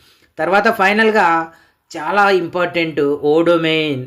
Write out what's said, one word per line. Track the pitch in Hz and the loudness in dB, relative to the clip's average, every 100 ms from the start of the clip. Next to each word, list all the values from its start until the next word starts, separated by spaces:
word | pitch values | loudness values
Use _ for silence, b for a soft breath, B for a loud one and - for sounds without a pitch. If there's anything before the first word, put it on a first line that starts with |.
| b b b - | b b b -8
తర్వాత | 160 196 214 | 0 2 2
ఫైనల్గా | 220 190 208 220 214 175 165 160 b b b _ 165 | 2 0 2 2 2 2 0 -4 b b b _ -12
చాలా | 151 196 202 | -4 0 2
ఇంపార్టెంట్ | 190 170 180 175 175 165 151 | 2 -2 -4 -4 -2 -4 -2
ఓ | 143 143 147 156 | -2 0 0 2
డొమైన్. | 170 170 165 160 156 131 | 2 2 0 -2 -2 -4